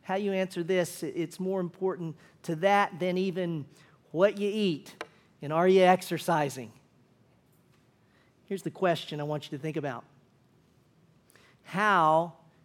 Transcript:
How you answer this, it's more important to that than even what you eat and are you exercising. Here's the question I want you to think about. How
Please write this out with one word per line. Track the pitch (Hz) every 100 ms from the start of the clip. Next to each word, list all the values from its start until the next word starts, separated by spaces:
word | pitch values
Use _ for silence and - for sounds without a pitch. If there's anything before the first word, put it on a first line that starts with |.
How | - 190
you | 202
answer | 190 185 175
this, | 170 185 165 -
it's | 160 165 165 -
more | 185 190
important | 175 - 190 175 165 - - _
to | - 160
that | 190 202 202 156
than | 180 180
even | 190 175 175 160 135 - - _ _
what | 156 196 202
you | 208
eat | 214 202 143 - - - _ _ _
and | 143
are | 160 180
you | 190
exercising. | 180 185 - 165 - 165 143 131 110 - _ _ _ _ _ _ _ _ _ _ _ _ _ _ _ _ _
Here's | 196
the | 165
question | - 185 165 - 147
I | 147
want | 151 -
you | 185
to |
think | 156 156
about. | 143 117 - _ _ _ _ _ _ _ _ _ _ _ _ _ _ _
How | - 175 208 190 156 160 170 - _ _